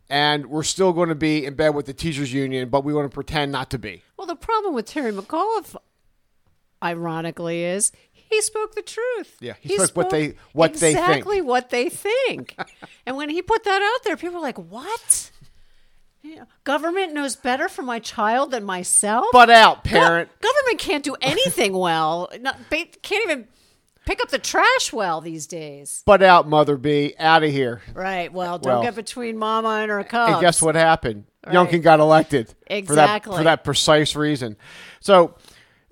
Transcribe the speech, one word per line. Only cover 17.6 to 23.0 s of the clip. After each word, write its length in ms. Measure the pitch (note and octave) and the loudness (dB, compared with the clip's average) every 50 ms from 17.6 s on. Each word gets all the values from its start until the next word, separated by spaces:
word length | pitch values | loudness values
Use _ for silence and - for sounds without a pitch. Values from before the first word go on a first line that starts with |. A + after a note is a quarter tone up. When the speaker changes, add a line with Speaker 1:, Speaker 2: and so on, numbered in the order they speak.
| D#4+ | -4
Speaker 2:
for 140 | F#4 - - | -6 -6 -8
my 160 | D4+ B3 A#3+ | -8 -8 -8
child 540 | A3+ A3+ - - - G#3+ G#3+ A3+ B3+ C#4 D4+ | -8 -10 -10 -6 -2 -2 0 2 0 0 -2
than 120 | B3+ A#3+ G3+ | -4 -6 -6
myself?" 600 | G3+ F#3 F3+ F3+ - - - - G3+ G#3+ A#3+ F#4+ A4 | -6 -8 -8 -4 0 0 2 2 2 0 0 2 4
Speaker 1:
Butt 180 | - B3 A#3+ A3 | 6 8 8 10
out, 340 | A#3 A3+ A3 F3+ D3+ - - | 10 10 10 8 6 2 -2
Speaker 2:
Go-, 60 | - | 0
Speaker 1:
parent. 400 | G#3 E3+ E3 E3+ E3+ E3+ E3 - _ _ | 2 4 4 4 4 2 -2 -4 _ _
Speaker 2:
government 360 | - G#4+ C5+ D5 C5+ B4+ G#4+ | -2 0 0 0 0 0 -2
can't 260 | - - - G4 D4 C#4+ | -4 -4 -4 -4 -4 -4
do 120 | D4 - - | -6 -8 -6
anything 540 | - C4 D4+ G4+ C5 C5+ C5 - B3 G3+ F#3+ | -4 -2 -2 0 -2 -2 -2 -2 -2 -2 0
well. 560 | F#3 F#3 F3 E3 D#3+ D#3+ D#3 E3 F3 F3+ - - G3+ | -2 -2 0 0 0 0 0 -2 -4 -6 -8 -12 -10
Not, 300 | A#3+ C4+ B3+ - B3 - | -8 -8 -8 -10 -8 -6
ba-, 160 | D4 D#4 E4+ - _ - | -6 -6 -6 -8 _ -16